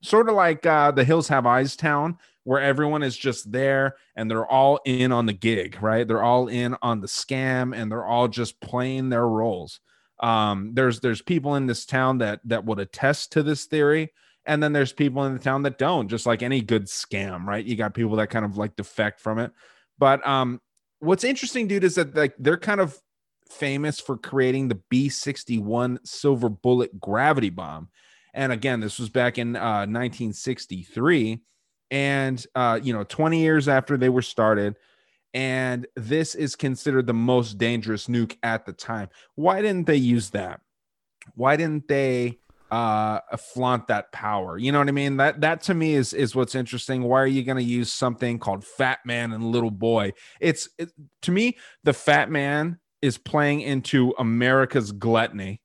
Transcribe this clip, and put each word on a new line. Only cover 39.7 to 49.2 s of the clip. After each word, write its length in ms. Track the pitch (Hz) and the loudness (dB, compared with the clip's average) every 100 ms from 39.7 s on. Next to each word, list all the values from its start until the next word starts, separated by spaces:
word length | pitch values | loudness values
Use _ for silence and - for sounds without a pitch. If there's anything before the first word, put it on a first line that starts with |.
| 185 165 | 0 2
they 100 | 147 | 2
use 340 | 123 120 104 | 4 2 0
that? 300 | 101 92 - _ _ _ _ _ _ - | -8 -8 -12 _ _ _ _ _ _ -20
Why 220 | - 127 151 | -2 0 2
didn't 320 | 165 151 139 | 0 -4 -2
they, 500 | 139 135 127 120 120 _ _ _ | 0 2 0 -2 -6 _ _ _
uh, 480 | 113 113 107 107 107 - 117 | -4 0 0 0 -4 -6 -12
flaunt 520 | - 127 127 123 - | -10 -4 0 0 0
that 240 | 107 - | -2 -2
power? 440 | - 107 104 92 85 | -8 -4 -4 -4 -4
You 140 | 123 | 0
know 80 | 143 | 2
what 80 | 139 | 2
I 60 | |
mean? 240 | 139 139 135 | 0 -2 2
That, 240 | 143 151 | 2 2
that 220 | 156 170 | 0 0
to 120 | - | -2
me 200 | 175 160 | 0 2
is, 180 | 147 123 | 2 0
is 240 | - 131 127 | 0 -2 0
what's 180 | 123 | -2
interesting. 480 | 131 123 123 - 131 | -2 -6 -8 -6 -4
Why 180 | 120 131 | 2 4
are 60 | 135 | 4
you 160 | 135 | 0
gonna 180 | 123 131 | -2 -2
use 320 | 120 120 117 | 0 0 -2
something 460 | - 127 113 123 117 | -2 -2 -2 -4 -2
called 260 | - 95 | -4 -6
Fat 360 | - - 131 131 | -6 -2 -2 -2
Man 280 | 123 120 | -4 -4